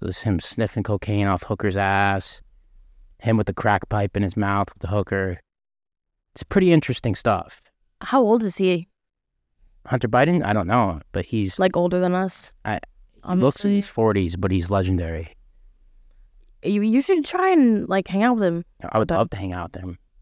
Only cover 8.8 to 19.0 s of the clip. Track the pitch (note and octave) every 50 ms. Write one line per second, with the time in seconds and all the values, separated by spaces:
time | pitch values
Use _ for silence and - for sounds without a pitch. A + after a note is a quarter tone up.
8.8 | F3 - _ _ _ _ _ _ _ _ _ _ _ _ _ _ _ _ _ _
9.8 | _ - C3 B2+ - A2+ A2 B2 C3+ D#3+ F3 F3+ - G2 G#2 G#2+ F2+ E2+ A2 B2
10.8 | A2+ F#2+ E2+ D#2 - _ - F#2+ F#2 - - A2 G2+ F#2+ - - F#3 F#3 F#3 F3
11.8 | F3 F3+ F3+ F3+ F3+ F3+ F3+ F3+ F#3+ F#3+ - - - - - _ - - G#2+ -
12.8 | - - _ _ - _ _ _ - - F3+ F#3 D3+ C3+ - - - G3+ G3+ G3+
13.8 | G3+ - - - A2+ A2 G#2 G2+ F#2 E2+ E2+ F2+ F#2+ F#2+ F#2 F#2+ E2+ F2 G2 G2
14.8 | F#2 F#2 F#2 F2 E2+ E2 E2 E2 D#2+ E2 - _ _ _ _ _ - - _ _
15.8 | _ _ _ - - - - - - _ _ - - - _ _ - - G3+ G#3
16.8 | G#3 A3 A3 C4 C#4 - G4 E4+ C#4+ - - F4+ F#4 F#4+ F#4 E4 C4+ A#3+ A3 G3+
17.8 | - - F#3 G3 F3+ - F3 G3 G#3+ B3 B3 A3+ G#3 F3+ E3+ E3+ F3 - _ -
18.8 | - - - A2